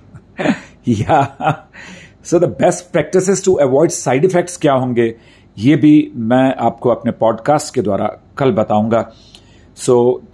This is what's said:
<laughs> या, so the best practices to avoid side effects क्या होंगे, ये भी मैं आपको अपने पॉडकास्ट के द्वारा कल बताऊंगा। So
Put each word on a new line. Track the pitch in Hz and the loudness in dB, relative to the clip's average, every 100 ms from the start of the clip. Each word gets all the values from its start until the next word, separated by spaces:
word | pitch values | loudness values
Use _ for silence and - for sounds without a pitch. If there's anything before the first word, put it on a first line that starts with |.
| - - - - 277 208 - - - | -20 -20 -18 -6 -4 -4 -10 -8 -4
<laughs> | |
या, | 107 131 156 139 - 147 - - - - - - _ | -2 0 0 0 -4 -6 -6 -12 -20 -20 -20 -20 _
so | - | -2
the | 170 165 | 0 0
best | - 170 175 - 170 | 0 -2 -2 -4 -6
practices | 147 185 180 190 190 | -2 -2 0 -2 0
to | 185 | 0
avoid | 139 135 165 | 2 2 0
side | - 147 131 | -2 -2 0
effects | 180 165 170 - | 2 0 -4 -2
क्या | 147 | 0
होंगे, | 135 127 120 113 113 _ _ _ - | 0 0 0 -2 -4 _ _ _ -2
ये | 117 156 | 0 4
भी | 151 151 147 | 6 4 2
मैं | 127 113 127 131 | -4 0 2 2
आपको | 127 117 - 127 | 0 -2 0 -2
अपने | 113 120 | -2 -4
पॉडकास्ट | 104 113 113 - 147 - | -2 0 0 0 0 0
के | 131 | -4
द्वारा | 98 98 107 - _ - | -2 -2 -4 -8 _ -2
कल | 135 | 0
बताऊंगा। | 104 107 107 110 113 - - - - _ - - - | 0 0 0 2 -2 -2 -12 -20 -20 _ -20 -20 -6
So | - 123 123 127 - | 2 4 4 0 -2